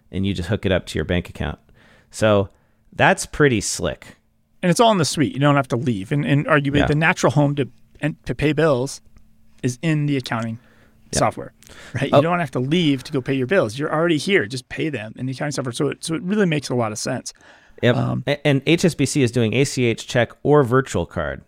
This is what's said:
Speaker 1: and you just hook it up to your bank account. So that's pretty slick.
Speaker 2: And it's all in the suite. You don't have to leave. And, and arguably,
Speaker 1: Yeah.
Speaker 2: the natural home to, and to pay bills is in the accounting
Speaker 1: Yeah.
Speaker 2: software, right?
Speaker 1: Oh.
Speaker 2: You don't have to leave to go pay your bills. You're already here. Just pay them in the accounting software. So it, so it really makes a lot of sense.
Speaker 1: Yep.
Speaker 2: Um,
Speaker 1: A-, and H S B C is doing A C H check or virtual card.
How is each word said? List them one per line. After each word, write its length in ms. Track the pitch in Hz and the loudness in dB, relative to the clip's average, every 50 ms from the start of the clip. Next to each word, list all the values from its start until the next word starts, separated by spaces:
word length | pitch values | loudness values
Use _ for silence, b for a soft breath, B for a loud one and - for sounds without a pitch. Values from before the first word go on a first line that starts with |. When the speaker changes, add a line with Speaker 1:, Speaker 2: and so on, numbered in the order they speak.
| b b - | b b -6
Speaker 1:
and 140 | 92 98 | -4 -2
you 80 | 98 95 | -2 -2
just 160 | 87 87 85 | -4 -4 -4
hook 160 | 104 92 - | -4 -2 0
it 60 | 98 92 | 0 0
up 120 | 85 - | 0 -2
to 120 | - - 85 | -4 -4 -4
your 80 | 80 | -2
bank 240 | - 90 90 90 - | -2 -2 -2 -2 -4
account. 280 | - - 78 76 71 - _ _ b b b b b b b b | -8 -8 -6 -6 -8 -10 _ _ b b b b b b b b
So 400 | - - 107 110 104 101 95 - _ _ _ _ _ _ _ _ - | -6 0 2 4 4 4 2 0 _ _ _ _ _ _ _ _ -2
that's 320 | - 135 151 190 - - | 2 2 2 2 2 -2
pretty 380 | - - - 151 139 123 101 90 | -6 0 4 4 4 4 2 -2
slick. 560 | - - - 87 78 65 - - - - _ _ _ _ _ _ _ _ _ - | -4 -4 -4 -4 -4 -6 -6 -12 -20 -20 _ _ _ _ _ _ _ _ _ 0
Speaker 2:
And 60 | 180 | 0
it's 100 | 170 - | 2 4
all 120 | 240 226 220 | 4 4 4
in 60 | 185 | 2
the 80 | 156 | 0
suite. 260 | - - 175 143 98 - | 0 0 0 -2 -2 0
You 80 | 127 | 0
don't 160 | 139 147 143 | 2 2 4
have 120 | 143 135 - | 2 0 -2
to 80 | 131 | -2
leave. 360 | 117 123 127 117 95 95 - 151 | -4 -2 -2 -2 -2 -4 -4 -4
And, 140 | 147 147 | -2 0
and 180 | 143 143 135 156 | 2 0 0 2
arguably, 340 | - 156 147 143 139 139 143 | 2 2 2 2 2 0 0
Speaker 1:
Yeah. 60 | - | 2
Speaker 2:
the 80 | - 147 | 2 2
natural 360 | 151 165 160 165 - - 160 117 | 2 2 0 0 2 2 2 4
home 220 | 151 147 143 143 | 4 2 2 2
to, 120 | 147 135 - - - _ - _ - | -2 -4 -6 -8 -18 _ -20 _ -8
and 240 | - 147 - - - | -6 -6 -6 -6 -8
to 80 | - 151 | -10 -6
pay 180 | - - 151 151 | -2 -2 0 0
bills 480 | 143 160 160 139 120 131 139 - - - - - - - _ _ _ - - - - - | 2 2 2 2 2 0 -4 -8 -12 -18 -20 -20 -20 -20 _ _ _ -20 -20 -12 -6 -4
is 160 | 127 123 - | -4 -4 -2
in 240 | - 165 156 151 147 | -2 -2 0 0 0
the 140 | 147 143 135 | 0 -2 -2
accounting 400 | 123 - 127 113 113 117 113 113 b b b b b b b b b - - | -4 -4 -4 -4 -4 -6 -8 -10 b b b b b b b b b -6 -2
Speaker 1:
Yeah. 60 | - | 0
Speaker 2:
software, 340 | 135 110 - - - - - _ - B B B B B B | 0 0 0 -4 -10 -16 -18 _ -20 B B B B B B
right? 160 | 123 139 143 - | -6 -2 2 2
Speaker 1:
Oh. 60 | 143 | 2
Speaker 2:
You 40 | 147 | 4
don't 160 | 165 175 175 | 2 0 -2
have 140 | 170 131 - | -2 -4 -4
to 80 | 139 | -4
leave 420 | 127 135 160 185 175 147 139 131 - | -2 0 0 2 2 2 0 0 -2
to 80 | - 160 | -6 -6
go 80 | 180 | -4
pay 140 | 123 - 139 | -2 -2 -2
your 140 | 135 127 123 | -2 0 2
bills. 280 | 196 196 147 110 104 | 2 2 2 2 0
You're 160 | 135 147 - - | -4 -6 -2 -2
already 260 | 151 165 175 165 147 | 0 2 2 0 0
here. 280 | - 185 202 175 107 | 0 2 2 2 0
Just 220 | 101 135 131 - - | 0 -6 -10 -10 -10
pay 200 | - - 143 160 | -8 -6 -6 -4
them 260 | 143 107 104 110 107 | -6 -6 -10 -10 -12
in 100 | - 123 | -8 -8
the 60 | 131 131 | -8 -6
accounting 200 | 127 147 147 143 | -6 -6 -6 -6
software. 200 | - 131 131 120 | -6 -6 -6 -4
So 160 | - 151 139 | -2 -2 -2
it, 160 | - - - | -2 -4 -8
so 100 | - 165 | -6 -6
it 80 | 156 - | -6 -4
really 240 | 180 214 214 202 | -2 0 2 2
makes 220 | 175 156 147 - - | 2 2 -2 -2 -2
a 60 | 135 | -2
lot 160 | 123 117 110 107 | -2 -2 -2 -4
of 60 | - | -6
sense. 340 | - - 131 117 - - - b b b b b b b b b - | -6 -6 -6 -6 -8 -10 -16 b b b b b b b b b 2
Speaker 1:
Yep. 140 | 120 120 | 2 2
Speaker 2:
Um, 260 | 123 127 123 123 127 127 - | 2 2 -2 -2 -4 -2 -2
Speaker 1:
A-, 180 | 143 - - | -2 0 2
and 160 | 147 139 139 - | 2 2 2 2
H 180 | - 160 175 - | 2 2 4 2
S 100 | 175 - | 2 2
B 100 | - 143 | 0 -2
C 180 | 127 - 151 131 | 0 0 2 0
is 80 | 117 107 | 2 2
doing 200 | 123 117 110 104 | 2 0 2 2
A 100 | 123 143 | 0 0
C 200 | 139 - 135 123 | 0 0 0 0
H 220 | 117 110 - - | 0 0 -2 -4
check 240 | - - 127 117 - - _ - | -4 -2 0 0 -2 -4 _ 0
or 180 | 135 147 156 139 | 4 4 4 4
virtual 440 | 110 120 131 127 - - 92 85 | 4 4 2 2 2 -2 -4 -4
card. 360 | - - 85 78 71 67 - - | -4 -4 -6 -6 -6 -6 -10 -12